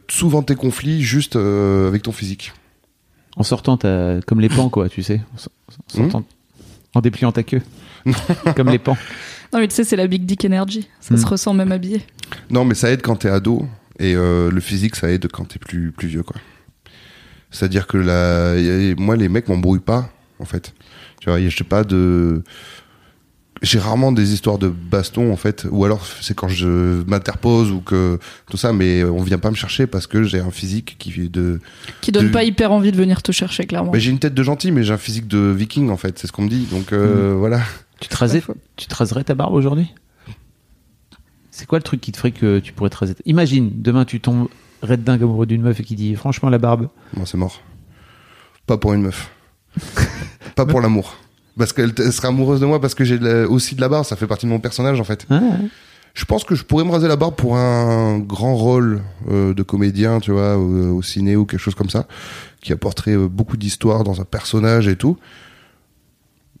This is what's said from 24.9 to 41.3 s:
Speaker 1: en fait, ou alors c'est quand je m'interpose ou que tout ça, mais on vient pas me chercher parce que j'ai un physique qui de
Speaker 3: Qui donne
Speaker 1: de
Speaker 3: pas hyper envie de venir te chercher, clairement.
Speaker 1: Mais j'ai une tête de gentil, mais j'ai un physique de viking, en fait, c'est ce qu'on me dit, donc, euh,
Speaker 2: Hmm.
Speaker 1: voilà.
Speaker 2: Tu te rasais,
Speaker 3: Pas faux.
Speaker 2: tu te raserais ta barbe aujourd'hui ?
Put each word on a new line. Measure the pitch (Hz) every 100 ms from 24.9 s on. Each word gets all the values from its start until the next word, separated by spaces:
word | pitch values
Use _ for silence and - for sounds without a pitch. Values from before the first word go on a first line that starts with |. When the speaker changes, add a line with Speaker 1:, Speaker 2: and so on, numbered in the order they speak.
| 98 92 113 120
Speaker 1:
en | 95
fait, | 107 101 -
ou | 101 101
alors | 107 - -
c'est | - 101
quand | 92
je | 92 90 87 90 87 90
m'interpose | 101 - - 120 117 107
ou | 95
que | 90 92 92 85 - - -
tout | 95
ça, | 120
mais | 104 92 90
on | 87 87
vient | 92 90
pas | 110
me | 110
chercher | - - 127
parce | 95 -
que | 104
j'ai | 107 92
un | 90
physique | - 92 107 - -
qui | 92 87 87
de | 90 87 85 - - - -
Speaker 3:
Qui | -
donne | 202 208
Speaker 1:
de |
Speaker 3:
pas | 226
hyper | 226 196 214
envie | 208 202
de | 185
venir | 190 185
te | -
chercher, | 180 185 - -
clairement. | 175 175
Speaker 1:
Mais | 117
j'ai | 120
une | 131
tête | 151
de | 135
gentil, | 131 139 185
mais | 143
j'ai | 104
un | 104
physique | - 110 107
de | 104
viking, | 101 98 110 147 131
en | 92
fait, | 95 90
c'est | 85
ce |
qu'on | -
me | 104
dit, | 127 120
donc, | 92 95
euh, | 104 104 101 98 95
Speaker 2:
Hmm. |
Speaker 1:
voilà. | 107 120 110 - _ -
Speaker 2:
Tu | -
te | -
rasais, | 120 165
Speaker 3:
Pas | -
faux. | - _ -
Speaker 2:
tu | -
te | -
raserais | 113 117
ta | 139 135
barbe | 160
aujourd'hui ? | 165 135 147 170 - _ _ - - _ _ _ _ _ _ _ _ _